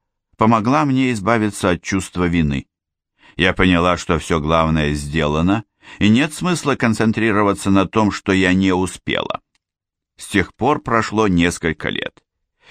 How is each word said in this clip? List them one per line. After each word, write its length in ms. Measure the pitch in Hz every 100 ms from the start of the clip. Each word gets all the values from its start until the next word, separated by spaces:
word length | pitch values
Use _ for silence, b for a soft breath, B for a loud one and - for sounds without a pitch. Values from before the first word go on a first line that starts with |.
| _ _ _ -
помогла 480 | 110 113 107 143 147
мне 260 | 131 131
избавиться 600 | 113 92 117 107 - 98
от 100 | 87
чувства 440 | - 98 - 90 90
вины. 420 | 85 76 69 - _ _ _ _ _ b b
Я 180 | 92
поняла, 440 | 90 92 87 87 85
что 220 | - 82
всё 200 | - 85
главное 540 | 73 82 80 80 76
сделано, 720 | 73 71 80 76 76 87 110 - _ B B
и 100 | 104
нет 240 | 113 160
смысла 420 | - 180 165 143 127
концентрироваться 960 | 117 107 113 107 113 101 101 98 98
на 180 | 98 90
том, 240 | 110 104
что 220 | - -
я 200 | 95 92
не 200 | 92 95
успела. 680 | 92 92 - - 50 50 - _ _ _ _ _ _ _ -
С 100 | -
тех 260 | 101 87
пор 280 | - 120 151
прошло 460 | - 117 107 104 107
несколько 640 | 87 85 - 82 80 -
лет, 320 | 50 - _ _ _ _ _ B